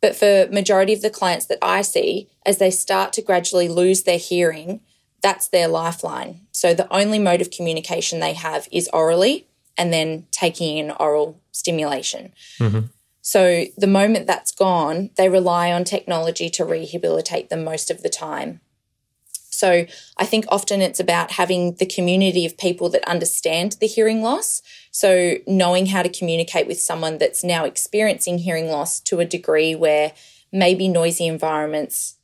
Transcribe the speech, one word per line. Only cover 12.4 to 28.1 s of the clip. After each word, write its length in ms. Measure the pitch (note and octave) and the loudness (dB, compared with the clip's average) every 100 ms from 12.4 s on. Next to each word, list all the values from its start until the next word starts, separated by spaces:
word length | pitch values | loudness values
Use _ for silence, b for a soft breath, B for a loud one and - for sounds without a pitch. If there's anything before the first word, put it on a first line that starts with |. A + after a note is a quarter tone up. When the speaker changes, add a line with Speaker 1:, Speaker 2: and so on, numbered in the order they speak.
| B B | B B
Speaker 2:
Mm-hmm. 280 | A#2 G#2+ A2+ _ _ _ | 0 0 -4 _ _ _
Speaker 1:
So 440 | - G3+ F#3 F3 - - | 0 4 4 2 -2 -2
the 100 | G3 | 2
moment 400 | G3 G3+ A3 - | 4 4 2 0
that's 240 | F3+ - | -4 -4
gone, 600 | - F#3+ F3 D3+ D#3+ G3 - | -2 0 2 0 -2 -6 2
they 120 | F#3+ | 4
rely 420 | F#3 F3+ F3 F3 | 4 2 2 0
on 120 | F3 | 0
technology 680 | F3 G3+ - E3 E3 E3+ E3+ | -2 -4 -4 -2 -2 -4 -6
to 140 | - D#3+ | -4 -2
rehabilitate 840 | E3 E3 - E3+ D#3+ D#3+ D#3+ - | -2 -4 -4 -2 -2 -2 -6 -6
them 140 | E3 | -6
most 280 | D#3+ D#3+ - | -6 -6 -6
of 100 | E3 | -4
the 80 | E3 | -4
time. 520 | - D#3+ D3 C#3 E3 _ _ _ _ _ _ _ - _ | -6 -8 -8 -8 -12 _ _ _ _ _ _ _ -20 _
So 340 | - F#3+ F3 E3+ B B B | 0 4 4 2 B B B
I 80 | F#3+ | -2
think 200 | A3 G#3+ | 0 0
often 340 | G3+ - G3+ | -2 0 0
it's 200 | F#3 - | 0 0
about 300 | F3+ E3+ E3 | 0 0 0
having 440 | - F3+ F3+ F3 F3 | -2 0 2 0 0
the 100 | F#3+ | -4
community 600 | - F3+ F#3 G3 F#3 E3+ | 0 2 4 4 2 -2
of 120 | - | -2
people 300 | F#3+ F3 F3 | -2 0 0
that 180 | - - | 0 0
understand 680 | F3 E3 - E3 D#3+ F#3 - | -2 -2 -2 -2 -2 -2 -2
the 60 | A3 | -2
hearing 340 | A3 A3 A3 | 2 2 2
loss. 400 | A3 D4+ A4 - B B B | 0 -2 -2 -6 B B B
So 440 | - G3+ F#3 F3 - - | 0 4 4 4 0 0
knowing 400 | F#3+ F3+ F3+ F#3+ | 2 4 2 2
how 140 | F#3+ | 0
to 80 | F3+ | -2
communicate 560 | F3+ F3 E3 E3 E3+ D3+ | -2 -4 -2 -2 -2 -2
with 140 | E3+ | -2
someone 380 | - E3 D#3+ D#3+ | -4 -4 -4 0
that's 260 | D3+ - | 0 0
now 220 | F3 E3+ D#3 | -2 -2 -2
experiencing 720 | - - G#3 G#3+ | -4 -4 0 0